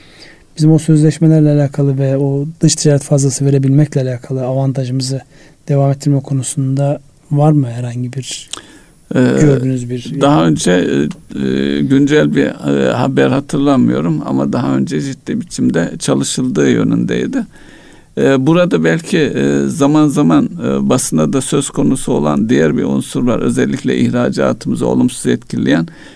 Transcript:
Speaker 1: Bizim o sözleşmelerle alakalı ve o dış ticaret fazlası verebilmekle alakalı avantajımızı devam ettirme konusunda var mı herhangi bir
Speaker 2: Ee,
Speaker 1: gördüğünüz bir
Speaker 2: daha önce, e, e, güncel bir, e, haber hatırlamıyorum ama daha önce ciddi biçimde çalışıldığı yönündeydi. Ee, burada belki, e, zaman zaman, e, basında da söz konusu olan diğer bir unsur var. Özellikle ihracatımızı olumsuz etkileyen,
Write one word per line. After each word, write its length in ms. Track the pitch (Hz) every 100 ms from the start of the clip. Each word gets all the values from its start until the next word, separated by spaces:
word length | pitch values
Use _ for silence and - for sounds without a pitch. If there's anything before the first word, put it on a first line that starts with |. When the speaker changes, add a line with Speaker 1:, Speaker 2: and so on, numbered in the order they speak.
| - - - - _ -
Speaker 1:
Bizim 140 | 156
o 80 | 156
sözleşmelerle 720 | - 156 156 147 160 160 151
alakalı 480 | 147 143 143 139 135
ve 180 | 135 135
o 280 | 139 139 147 165
dış 140 | 160 -
ticaret 280 | 151 139
fazlası 420 | - 143 139 - 139
verebilmekle 560 | 139 135 139 147 139
alakalı 440 | 127 120 - 131 127
avantajımızı 760 | 131 135 131 123 131 131 135 - - - _ -
devam 240 | 143 139
ettirme 280 | 139 147 139
konusunda 800 | 135 135 127 - 135 135 143 147 - _ -
var 200 | 143 151
mı 200 | 151 123
herhangi 420 | 117 123 120 123
bir 360 | 135 123 - - - - - - _ - -
Speaker 2:
Ee, 40 | 127 135
Speaker 1:
gördüğünüz 480 | 151 131 131 131 120
bir 320 | 123 - 160
Speaker 2:
daha 240 | 135 151 165
önce, 260 | 151 -
e, 680 | 90 - 139 - - - - -
e, 340 | - - 71
güncel 540 | 135 135 143 151 147 147
bir, 100 | -
e, 460 | - 143 139 131
haber 340 | 117 135 135 135
hatırlamıyorum 920 | 131 - 143 143 135 120 123 165 151 139
ama 280 | 135 139
daha 220 | 131 135 135
önce 240 | 131 151
ciddi 400 | 139 131 - -
biçimde 500 | - - 127 143 - 170
çalışıldığı 680 | - 139 139 - 127 143 139
yönündeydi. 680 | 120 107 113 113 117 - 277 - - - - - - - -
Ee, 280 | 135 135 135
burada 380 | 170 180 165
belki, 340 | 165 165 165 170
e, 420 | 131 131 139 143 139
zaman 400 | 123 139 151 151
zaman, 420 | 135 147 151 123 175 123
e, 240 | - 135
basında 440 | 131 - 156 151
da 80 | 135
söz 280 | - 143 139
konusu 420 | - - 127 -
olan 380 | - 73 71 113
diğer 280 | 135 78 -
bir 60 |
unsur 400 | - 69 - 135
var. 160 | 123 113
Özellikle 580 | - 127 131 135 127 127
ihracatımızı 880 | 131 120 127 - 131 120 - 117 120
olumsuz 380 | 123 123 - 139
etkileyen, 600 | 123 - - - 165 165 - -